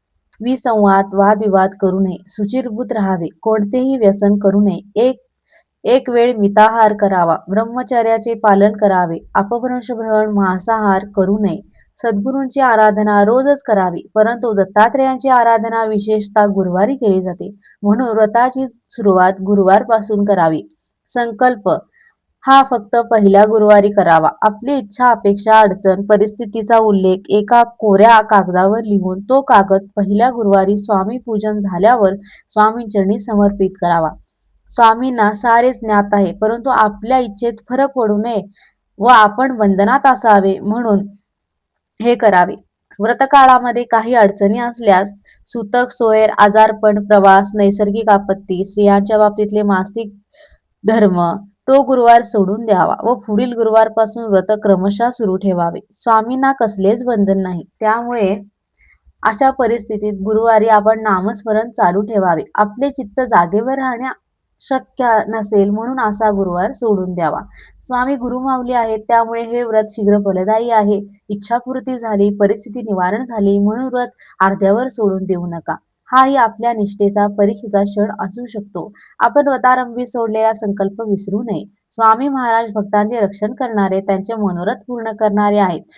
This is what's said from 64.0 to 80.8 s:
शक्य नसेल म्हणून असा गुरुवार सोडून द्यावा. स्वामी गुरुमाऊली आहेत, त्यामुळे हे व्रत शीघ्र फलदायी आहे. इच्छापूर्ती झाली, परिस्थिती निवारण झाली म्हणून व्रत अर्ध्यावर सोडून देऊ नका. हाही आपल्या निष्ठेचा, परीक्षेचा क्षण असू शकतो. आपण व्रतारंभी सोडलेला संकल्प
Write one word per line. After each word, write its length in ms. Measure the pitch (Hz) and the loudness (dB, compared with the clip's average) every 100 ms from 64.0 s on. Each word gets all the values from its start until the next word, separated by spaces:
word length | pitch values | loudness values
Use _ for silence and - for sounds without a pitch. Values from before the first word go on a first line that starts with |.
| 262 - _ _ _ _ | -10 -12 _ _ _ _
शक्य 580 | - 262 262 - 247 220 202 | -6 -6 -6 -4 0 0 -2
नसेल 420 | 220 208 208 196 | -6 -2 0 0
म्हणून 300 | 208 233 262 | -2 -6 -4
असा 300 | 220 208 214 | -4 -2 -2
गुरुवार 420 | 196 185 175 214 | 0 -2 -2 -4
सोडून 420 | 269 233 196 185 | -4 -2 -2 -2
द्यावा. 260 | 175 156 147 - - - _ | -4 -4 -6 -12 -20 -20 _
स्वामी 320 | - 247 262 277 | -8 -4 -4 -4
गुरुमाऊली 560 | 240 247 262 254 240 | -6 -6 -6 -6 -4
आहेत, 260 | 247 226 220 214 | -2 -2 -4 0
त्यामुळे 340 | 233 226 233 | 0 0 -4
हे 200 | 226 240 | -6 -6
व्रत 280 | 233 220 214 | -2 -2 -2
शीघ्र 280 | 220 202 208 | -2 0 0
फलदायी 520 | 202 185 185 220 240 | 0 -2 0 -2 0
आहे. 300 | 226 208 202 202 _ - | 0 0 -2 -6 _ -12
इच्छापूर्ती 720 | 208 - 240 247 262 254 247 | -10 -4 -6 -4 -8 -8 -8
झाली, 380 | 226 202 208 208 | -4 0 0 2
परिस्थिती 460 | 202 214 - 226 | -2 -2 -8 -12
निवारण 420 | 220 185 180 214 254 | -6 -2 -2 -4 -6
झाली 320 | 226 196 202 | -2 0 2
म्हणून 260 | 202 226 | 0 -2
व्रत 240 | 262 247 247 _ - - | -4 -4 -6 _ -12 -2
अर्ध्यावर 480 | 190 196 196 220 254 | -2 0 0 0 -2
सोडून 360 | 240 202 190 | -4 -4 -2
देऊ 220 | 185 175 175 | -6 -6 -6
नका. 300 | 170 - 160 _ _ - | -10 -10 -12 _ _ -2
हाही 280 | 254 262 277 | 2 2 2
आपल्या 360 | 226 208 233 | 0 -2 -4
निष्ठेचा, 540 | 226 202 - 202 202 208 | -2 -4 -2 -2 0 -2
परीक्षेचा 560 | 202 208 - 214 202 | 0 -2 -2 -4 -2
क्षण 280 | 202 208 208 - | -2 -2 -4 -4
असू 240 | 190 240 | -10 -10
शकतो. 480 | 247 214 202 175 - - _ - | -14 -14 -12 -12 -14 -16 _ -2
आपण 300 | 240 294 277 | 0 2 0
व्रतारंभी 580 | 262 254 254 240 233 247 | 0 2 0 -2 -8 -8
सोडलेला 460 | 240 226 220 220 | -6 -4 0 0
संकल्प 480 | 220 208 202 | -2 -4 -4